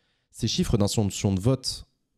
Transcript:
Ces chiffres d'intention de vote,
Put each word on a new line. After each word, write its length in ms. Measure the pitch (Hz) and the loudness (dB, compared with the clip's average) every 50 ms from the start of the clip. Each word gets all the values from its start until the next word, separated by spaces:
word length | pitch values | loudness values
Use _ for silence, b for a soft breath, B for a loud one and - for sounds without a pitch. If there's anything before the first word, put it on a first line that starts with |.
| _ _ _ _ _ _ | _ _ _ _ _ _
Ces 160 | _ - - 107 | _ -4 -4 -2
chiffres 300 | - - 92 - - 104 | 0 0 0 2 2 2
d'intention 560 | 101 98 - 117 104 98 - - - 101 98 | 2 2 2 2 0 0 -2 0 0 0 0
de 80 | 92 | 2
vote, 440 | 95 123 135 - - - - - - _ _ _ _ _ _ | 2 0 0 0 -2 -8 -8 -8 -12 _ _ _ _ _ _